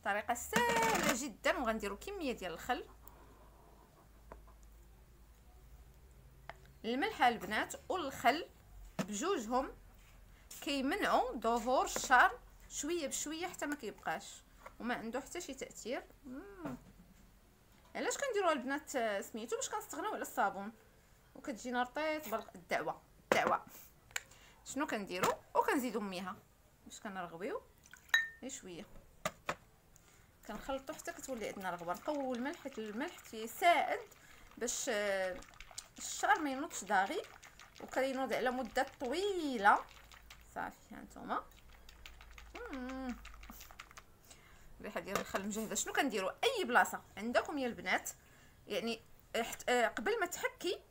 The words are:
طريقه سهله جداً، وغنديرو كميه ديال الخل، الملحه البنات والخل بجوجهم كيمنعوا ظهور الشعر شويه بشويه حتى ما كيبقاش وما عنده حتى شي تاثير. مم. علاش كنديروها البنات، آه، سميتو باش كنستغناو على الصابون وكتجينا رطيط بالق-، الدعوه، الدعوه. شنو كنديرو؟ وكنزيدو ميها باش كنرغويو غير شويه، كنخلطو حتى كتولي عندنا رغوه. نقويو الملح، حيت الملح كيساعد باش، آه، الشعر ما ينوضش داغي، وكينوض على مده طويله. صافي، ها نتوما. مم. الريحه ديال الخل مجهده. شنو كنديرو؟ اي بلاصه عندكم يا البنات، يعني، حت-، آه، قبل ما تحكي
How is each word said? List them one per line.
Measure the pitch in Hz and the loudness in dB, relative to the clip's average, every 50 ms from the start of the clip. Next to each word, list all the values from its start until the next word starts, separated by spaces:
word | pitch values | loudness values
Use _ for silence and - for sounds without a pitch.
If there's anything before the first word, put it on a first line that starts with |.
| - | 0
طريقه | 208 196 208 220 - 240 | 0 0 0 0 0 -2
سهله | - - - 440 466 480 480 466 466 453 453 440 - - - - | -2 -2 4 6 6 6 6 6 4 4 4 4 4 4 2 2
جداً، | 214 277 277 190 - - 277 339 | 0 -2 -6 -8 0 2 2 2
وغنديرو | 339 262 220 220 220 202 202 202 | 4 2 2 0 0 -2 -4 -4
كميه | - - 392 415 392 320 262 | -6 -6 -8 -6 -2 -2 -2
ديال | 214 - 190 - - | -2 -2 -4 -6 -6
الخل، | 180 - - 247 330 427 - - - - - - - - - - - - - - - - - - - - - - - - - - - - - - - - - - - - - - - - - - - - - - - - - - - - - - - - - - - - - - - - - - - - - - - - - - - - - - - - | -6 0 0 0 0 -2 -10 -16 -20 -20 -20 -20 -20 -20 -20 -20 -20 -20 -20 -20 -20 -20 -20 -20 -20 -20 -20 -20 -20 -20 -20 -20 -20 -18 -18 -18 -18 -18 -20 -20 -20 -20 -20 -20 -20 -20 -20 -20 -20 -20 -20 -20 -20 -20 -20 -20 -20 -20 -20 -20 -20 -20 -20 -20 -20 -20 -20 -20 -20 -20 -20 -20 -20 -20 -20 -20 -16 -16 -16 -16 -16 -20 -20 -18 -6 -2
الملحه | 226 240 262 359 440 415 - 277 | 0 2 2 2 0 6 6 6
البنات | 247 233 196 185 196 214 233 320 - - - - - | 6 6 4 -2 0 0 0 0 -2 -4 -10 -4 -2
والخل | 320 370 311 269 - - - 233 277 330 - - - - - - - - - - - - | -2 -2 0 -2 -4 4 4 6 6 4 -2 -8 -12 -20 -20 -18 -16 -16 -16 -8 -4 -4
بجوجهم | 190 190 208 202 269 359 403 294 214 214 247 254 285 392 - - - - - - - - - - - - - - - - - - | -4 -4 -2 -2 0 2 2 2 0 2 2 2 0 0 -8 -14 -20 -20 -20 -20 -20 -20 -20 -20 -20 -20 -20 -20 -18 -16 -14 -8
كيمنعوا | - 311 277 277 247 277 359 415 320 170 202 294 427 508 440 | -4 -2 0 2 2 0 2 2 2 4 4 4 4 2 -2
ظهور | 240 202 226 233 240 220 254 254 320 403 | 0 0 2 2 2 2 4 4 4 4
الشعر | 349 - - - - 269 247 311 381 480 - - - - - - - | 2 0 -2 4 8 10 10 10 8 6 0 -14 -20 -20 -20 -18 -10
شويه | - - - 294 349 339 294 | -8 -6 -2 -2 0 0 0
بشويه | 262 - - - - 320 320 349 | -2 -4 -4 -4 -4 -4 -4 -4
حتى | 359 349 - 339 | -6 -4 -4 -4
ما | 285 294 | -4 -4
كيبقاش | 285 - 202 185 - - - 160 190 - - - - - - - - - - - - | -4 -6 -10 -10 -4 -4 -2 -2 -2 -6 -12 -16 -16 -20 -20 -20 -20 -18 -18 -14 -8
وما | 208 240 240 | -4 -4 -4
عنده | 175 202 226 226 254 | -2 -4 -4 -4 -4
حتى | 277 - - 349 | -6 -6 -10 -8
شي | 349 - 262 | -8 -8 -8
تاثير. | - - - - - - 208 269 339 349 - - - - | -8 -10 -10 -10 -10 -6 -4 -4 -4 -6 -10 -20 -20 -16
مم. | 269 247 277 370 403 403 381 330 277 247 - - - - - - - - - - - - - - - - - - - - - - - - | -12 -12 -12 -12 -12 -14 -8 -8 -8 -8 -8 -12 -20 -20 -20 -20 -20 -20 -20 -20 -20 -20 -20 -20 -20 -20 -20 -20 -20 -20 -20 -20 -12 -6
علاش | 196 269 427 508 | -4 -2 -2 -2
كنديروها | - 554 539 427 403 381 339 | 0 -2 0 0 2 4 4
البنات، | 311 262 233 262 277 294 - - - | 2 2 0 -2 -2 -4 -4 -2 -2
آه، | 262 226 220 202 196 | 0 0 0 0 -2
سميتو | 233 - - 220 220 - 440 | -4 -6 -8 -8 -4 -4 -2
باش | 466 - - | -2 -2 -4
كنستغناو | - 427 403 - - 285 359 427 - | -4 -6 -6 -6 -6 -4 -4 -2 -2
على | - | -4
الصابون | 277 - - 269 220 196 190 190 196 220 226 - - - - - - - - - - - - | -6 -4 0 2 2 2 2 -2 -8 -8 -10 -14 -20 -20 -20 -20 -20 -20 -20 -20 -20 -20 -20
وكتجينا | - - 302 247 202 - 247 240 247 247 | -10 -6 -6 -6 -4 -4 -2 0 0 0
رطيط | 247 - 294 302 311 311 311 311 | 0 0 0 0 0 0 0 -2
بالق-، | 214 214 214 202 - - | -2 -4 -4 -4 -8 -16
الدعوه، | 185 165 - 190 131 156 - - - - - - - | -16 -2 0 0 0 0 -2 -4 -6 -12 -20 -20 -20
الدعوه. | - - - - 151 - 85 - - - - - - - - - - - - - - - - - - - - - - | 0 2 4 4 6 4 2 0 -2 -10 -18 -18 -20 -20 -20 -20 -20 -10 -10 -10 -10 -10 -20 -20 -20 -20 -20 -18 -14
شنو | - - 269 294 | -6 -2 -2 0
كنديرو؟ | - - 214 202 - - 180 - - - - - - - | 0 0 -4 -2 -4 -2 0 2 0 0 0 -8 2 4
وكنزيدو | 294 339 466 403 285 233 247 190 233 | 4 6 6 4 4 4 2 0 0
ميها | 208 196 185 180 196 185 196 - - - - - - - - - - | -2 -2 -4 -4 -6 -6 -8 -10 -16 -20 -20 -20 -20 -20 -20 -20 -18
باش | 226 - - | -18 -16 -12
كنرغويو | - 226 190 190 175 170 165 165 190 269 403 523 - - - - - - - - - - - - - - - - | -10 -8 -8 -6 -8 -8 -8 -6 -6 -4 -4 -6 -8 -12 -20 -20 -20 -20 -20 -20 0 2 2 2 2 0 -8 -12
غير | - 262 | -10 -10
شويه، | - - - 190 175 160 208 - - - - - - - - - - - - - - - - - - - - - - - - - - - - - - - - | -10 -10 -10 -10 -10 -12 -12 -14 -16 -20 -20 -20 -20 -6 -6 -6 -6 -6 -8 -8 -8 -8 -12 -20 -20 -20 -20 -20 -20 -20 -20 -20 -20 -20 -20 -20 -20 -18 -12
كنخلطو | - 208 208 - - 269 269 269 - 302 | -10 -10 -8 -4 -4 -4 -4 -4 -8 -10
حتى | - - 349 339 | -8 -8 -10 -10
كتولي | - - - 262 226 202 | -8 -8 -8 -6 -4 -4
عندنا | - 247 202 190 185 | -6 -6 -4 -4 -4
رغوه. | 175 175 170 170 185 | -4 -2 -2 -4 -4
نقويو | 220 - 320 302 285 269 254 254 | -2 0 -2 0 0 0 0 -2
الملح، | 233 247 269 - - - | 0 -2 -4 -4 -4 -10
حيت | 269 - 220 | -8 -6 -6
الملح | 220 214 202 226 294 349 - - - - | -6 -4 -4 -4 -4 -4 -6 -10 -14 -10
كيساعد | - 220 220 233 - - 381 349 339 294 - - - 466 - - - - - - - - - - - | -8 -6 -6 -6 -2 6 8 8 8 8 6 2 0 -2 -4 -10 -18 -20 -20 -20 -20 -20 -20 -18 -6
باش، | - 226 247 - - - 277 | -4 -2 -2 -2 -2 0 0
آه، | 226 208 208 202 196 190 190 185 180 180 - - - - - - - - - - - | 2 2 2 2 2 2 0 0 -2 -6 -10 -16 -18 -18 -18 -14 -14 -14 -14 -14 -14
الشعر | - - - - - - - 427 381 | -10 -8 -6 -4 0 6 6 6 6
ما | 311 277 | 6 0
ينوضش | 262 262 302 339 - - 208 | 0 0 -4 -4 -6 -8 0
داغي، | 180 208 190 196 196 311 415 - - - - - - - - - - - - - | 4 6 6 6 4 0 -4 -4 -6 -14 -18 -20 -20 -20 -20 -20 -20 -14 -14 -12
وكينوض | - - 285 262 269 254 262 269 220 220 | -2 0 2 2 2 2 0 0 0 2
على | 151 214 254 | 2 2 2
مده | 247 254 262 - - 254 277 - - - | 2 2 -2 0 2 2 2 2 -2 -6
طويله. | 285 240 285 349 392 415 392 359 320 285 262 240 294 269 247 - - - - - - - - - - - - - - - - | -2 0 0 2 2 2 2 2 0 0 0 8 8 8 8 8 4 -6 -16 -20 -20 -20 -20 -20 -18 -20 -20 -20 -20 -12 -8
صافي، | 185 175 - - - - - 214 | -6 -6 -6 -8 -12 -18 -16 -14
ها | - | -14
نتوما. | - 208 - - - - 240 - - - - - - - - - - - - - - - - - - - - - - - - - 494 466 | -14 -14 -14 -12 -6 -4 -4 -4 -4 -8 -20 -20 -20 -20 -20 -20 -20 -20 -20 -18 -16 -16 -16 -16 -18 -18 -18 -18 -18 -16 -12 -10 -8 -8
مم. | 311 262 247 254 262 262 262 254 226 - - - - - - - - - - - - - - - - - - - - - - - - - - - - - - - - - | -6 -6 -6 -6 -6 -6 -4 -6 -6 -6 -10 -16 -16 -16 -16 -16 -16 -16 -16 -16 -16 -16 -16 -16 -18 -20 -20 -20 -20 -20 -20 -20 -20 -20 -20 -20 -20 -20 -18 -18 -16 -10
الريحه | - 202 - 185 | -10 -6 -6 -6
ديال | 170 180 202 196 | -6 -4 -6 -6
الخل | 196 - - 208 190 | -6 -4 -4 -4 -4
مجهده. | 214 202 220 220 151 185 | -2 -4 -4 -4 -4 -4
شنو | - - 381 427 | -4 -4 -2 0
كنديرو؟ | 427 330 262 202 208 190 180 | 0 0 2 0 0 -2 -2
اي | - - - 466 539 427 370 | -2 2 0 2 2 2 0
بلاصه | 226 247 202 - - - 180 - - - | 6 6 6 6 6 0 -8 -10 -12 -10
عندكم | 190 202 233 247 311 440 427 330 | -6 -6 2 2 2 2 2 -2
يا | 285 262 | 0 0
البنات، | 240 214 175 - 185 196 - - - - - - - - - - - - - - | -2 -2 -2 0 2 2 2 2 -4 -12 -12 -20 -20 -20 -20 -20 -20 -20 -20 -8
يعني، | - 208 196 214 233 226 - - - - - - - - | -2 -2 -2 0 -2 -4 -4 -8 -20 -20 -20 -16 -4 -2
حت-، | 220 226 - - - - - | -2 -2 -2 -4 -4 2 4
آه، | 247 247 233 | 4 6 4
قبل | - - 277 220 381 453 466 | 4 2 0 2 2 2 2
ما | 359 | 2
تحكي | 349 - - - 508 - - - 349 403 - - - | -2 -2 -2 -2 -2 -2 0 -2 -2 -2 -2 -6 -20